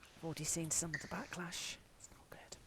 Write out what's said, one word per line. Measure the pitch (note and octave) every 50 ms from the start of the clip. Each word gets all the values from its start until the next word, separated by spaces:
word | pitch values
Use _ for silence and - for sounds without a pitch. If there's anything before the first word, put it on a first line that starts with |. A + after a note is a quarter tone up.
| - - -
I've | - -
already | E3 D3+ D#3 D#3
seen | D3 - E3+ E3 D#3
some | D#3 - E3+ E3+ D#3
of | D3+
the | -
backlash. | - - - B3+ - - F3+ F3+ E3+ F3 - - - - - - - - -
It's | - -
not | - - - -
good. | - - - - - - -